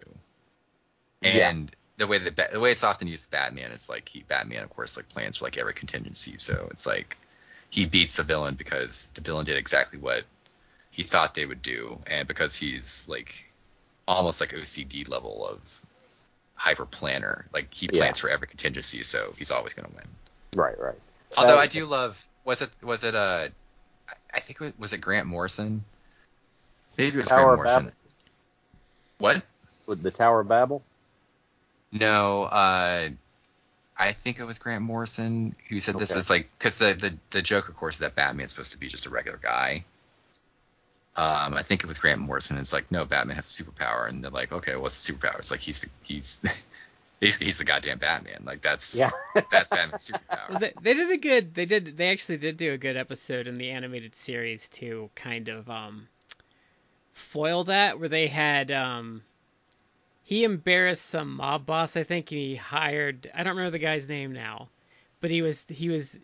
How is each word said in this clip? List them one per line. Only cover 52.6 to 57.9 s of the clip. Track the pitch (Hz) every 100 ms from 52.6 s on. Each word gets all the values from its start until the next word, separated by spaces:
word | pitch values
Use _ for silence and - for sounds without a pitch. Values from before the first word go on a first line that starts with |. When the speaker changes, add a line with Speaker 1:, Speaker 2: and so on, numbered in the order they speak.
| 165
Speaker 3:
a | 135
good | 135 127
episode | 131 127 - 127 123
in | 123
the | 127
animated | 131 127 123 113
series | - - 120 117 110 -
to | - 120 113 107 -
kind | 127 117 113
of, | 110 117
um, | 113 107 107 110 _ - - _ _ _ _ _ _ _
foil | - - 151 156 175
that, | 180 196 202